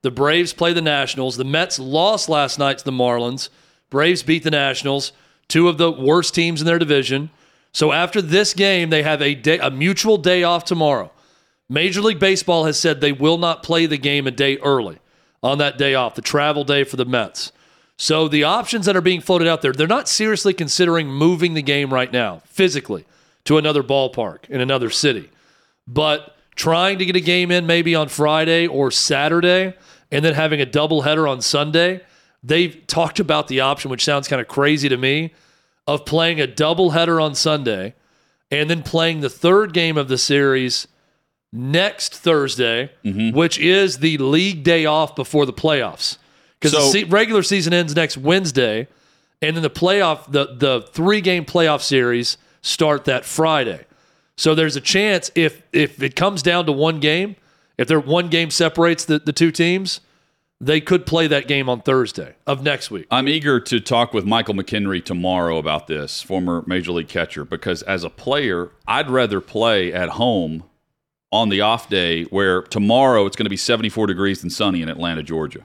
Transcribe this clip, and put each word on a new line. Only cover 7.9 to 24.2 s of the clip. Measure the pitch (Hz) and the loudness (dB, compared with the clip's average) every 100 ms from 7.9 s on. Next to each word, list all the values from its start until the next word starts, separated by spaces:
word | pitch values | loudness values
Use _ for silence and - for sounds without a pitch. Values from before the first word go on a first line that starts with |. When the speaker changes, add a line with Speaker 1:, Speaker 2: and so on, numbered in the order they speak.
Speaker 1:
after | 147 175 214 | 2 0 -2
this | 170 175 208 | 2 2 2
game, | 180 196 190 165 | 2 2 2 2
they | 156 | 0
have | 151 151 | 2 0
a | 143 | 0
day, | 143 131 165 | 0 0 2
a | 135 | 0
mutual | 135 160 190 220 208 | 0 -2 0 2 2
day | 165 180 | 4 2
off | 175 175 | 2 0
tomorrow. | 170 175 151 131 87 _ _ _ _ _ _ | -2 0 2 0 -4 _ _ _ _ _ _
Major | 135 180 185 | -2 0 0
League | 214 180 | 0 2
Baseball | 190 190 - 170 156 | 2 2 2 2 2
has | 151 | 0
said | 170 147 | 0 2
they | 147 | 0
will | 139 147 170 | 2 2 2
not | 170 160 | 0 -2
play | - 165 165 | -2 0 2
the | 147 | 0
game | 139 143 135 | 0 0 -2
a | |
day | 123 139 135 | 0 0 0
early | 143 135 104 78 _ _ _ _ | 0 0 -2 -10 _ _ _ _
on | 123 143 | -2 0
that | 143 127 | -2 0
day | 139 | 0
off, | 135 120 | 0 -2
the | - | -4
travel | 113 151 147 147 | -4 0 0 0
day | 139 143 | 0 0
for | 135 127 | 0 -2
the | |
Mets. | 123 123 104 - - _ _ _ _ _ | -2 -2 -2 -8 -12 _ _ _ _ _
So | - 156 156 | -2 0 2
the | 151 | 2
options | 147 208 240 233 190 | 2 0 -2 -2 0
that | 185 | 2
are | |
being | 175 175 | 2 0
floated | - 180 165 | 0 2 2
out | 160 | 2
there, | 139 | -2
they're | 131 156 | 0 0
not | 240 269 | 0 -2
seriously | - 214 214 202 | -2 0 0 0
considering | 180 156 - 175 170 147 | -2 -4 0 2 2 -2
moving | 135 160 175 175 | 2 2 2 0
the | 160 | -2
game | 139 143 139 | -2 -2 0
right | 131 127 | -2 0
now, | 123 110 85 _ | -2 -2 -6 _
physically, | - 185 143 - 95 - _ _ _ | 0 0 0 -8 -10 -10 _ _ _
to | - 156 | 0 2
another | 151 147 | 4 0
ballpark | 127 139 131 127 | 0 0 0 -4